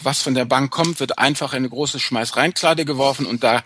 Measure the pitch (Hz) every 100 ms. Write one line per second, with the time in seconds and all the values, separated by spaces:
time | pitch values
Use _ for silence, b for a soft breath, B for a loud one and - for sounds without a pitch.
0 | 135 147 143 131 123 131 139 - 165 165
1 | 131 - 135 143 139 135 131 123 147 131
2 | - 117 113 120 160 - 165 165 151 135
3 | 139 135 135 117 120 117